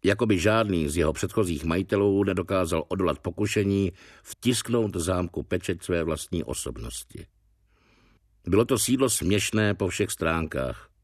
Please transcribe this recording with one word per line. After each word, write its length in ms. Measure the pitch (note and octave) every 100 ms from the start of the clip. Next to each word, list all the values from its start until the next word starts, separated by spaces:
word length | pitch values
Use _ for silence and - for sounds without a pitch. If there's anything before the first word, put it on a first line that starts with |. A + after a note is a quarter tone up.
jako 220 | F#2 G2+ A#2
by 140 | F#2+
žádný 500 | F#2+ A2 G#2+ F2 D2+
z 80 | D#2+
jeho 160 | D2+
předchozích 520 | D2+ F#2+ - F#2+ D#2 E2
majitelů 580 | E2+ F#2+ G2+ G2+ G2
nedokázal 600 | G2 F#2+ F2 F#2+ F2 E2+ -
odolat 320 | F#2 F2+ C#2
pokušení 760 | - E2+ G#2 - G2+ G2 G2 - - -
vtisknout 720 | - - B2 B2 - A#2+ G#2+ F2
zámku 480 | E2 F2+ F2 -
pečeť 400 | D2 F#2 - F2
své 200 | - E2+
vlastní 400 | D#2+ D#2+ - F2
osobnosti. 840 | A#1 C2 C2+ B1+ A#1 - - - - _ _ _ _ _ _ _ _ _ _ _ -
Bylo 180 | F#2+ A#2+
to 120 | A#2+
sídlo 300 | - B2+ C3
směšné 640 | - F2 G2+ - A2 G#2
po 140 | G2+ F#2+
všech 240 | - G2
stránkách 760 | - E2 E2 D#2+ C#2 B1+ A#1 - _